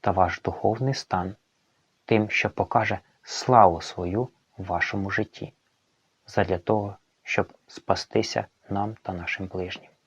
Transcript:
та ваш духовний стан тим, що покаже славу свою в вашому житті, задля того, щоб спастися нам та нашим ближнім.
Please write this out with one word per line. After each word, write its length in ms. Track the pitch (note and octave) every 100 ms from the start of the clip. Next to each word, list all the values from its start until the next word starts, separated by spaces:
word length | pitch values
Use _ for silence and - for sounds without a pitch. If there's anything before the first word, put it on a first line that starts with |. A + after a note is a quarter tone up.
та 100 | -
ваш 300 | F#2+ F2 -
духовний 540 | - - G2+ A2 C3
стан 420 | C#3 - F#2 F#2 G2+ _ _ _ _ _ _
тим, 260 | - A2 G#2+
що 200 | - G#2+
покаже 480 | - - A#2 G#2 G2+ _ _
славу 580 | - - - B2 G2 E2
свою 480 | - - F2 G2+ B2+ _ _ -
в 80 |
вашому 460 | F2+ F2 - G2+ G2
житті, 420 | - G#2+ - G#2 _ _ _ _ _ _ _ -
задля 320 | - F#2 F#2
того, 380 | - A2 G2+ F#2+ _ _
щоб 300 | - - - - _
спастися 800 | - - G2 - A2 A2 - G2 _ -
нам 280 | G2 G#2 A2
та 100 | -
нашим 340 | F2+ F2 - F#2+
ближнім. 440 | F#2 F2+ - - _